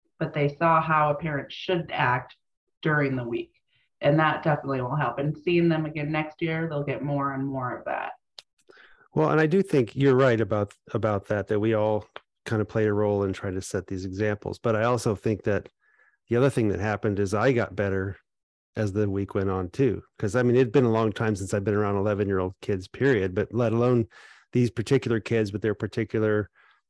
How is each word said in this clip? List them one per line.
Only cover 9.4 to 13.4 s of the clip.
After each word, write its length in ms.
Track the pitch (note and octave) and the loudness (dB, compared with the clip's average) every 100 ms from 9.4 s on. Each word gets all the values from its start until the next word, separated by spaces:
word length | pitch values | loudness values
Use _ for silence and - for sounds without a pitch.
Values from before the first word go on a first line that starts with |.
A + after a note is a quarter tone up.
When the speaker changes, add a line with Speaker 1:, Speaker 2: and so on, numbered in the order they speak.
Speaker 2:
I 60 | D#3 | 4
do 140 | F#3+ | 2
think 320 | G3 D3 A2 - | 2 2 0 2
you're 200 | C#3 B2+ | 4 6
right 240 | C3+ A2+ | 6 4
about, 340 | G2+ G#2 G#2 - - | 2 0 -2 -6 -8
about 340 | A2+ G#2+ G2+ - | -2 0 -2 -2
that, 180 | G#2 F#2+ | -4 0
that 120 | G#2+ | 0
we 140 | A2 | 2
all 320 | G#2+ G#2+ G#2+ - - _ _ - | 2 0 -2 -6 -20 _ _ -4
kind 160 | A2 | -2
of 80 | G#2 | 0
played 180 | A2+ G#2+ | 0 0
a 60 | |
role 300 | G#2 G#2 G2+ | 2 2 2
in 100 | G2 | 0
trying 220 | F#2 | -2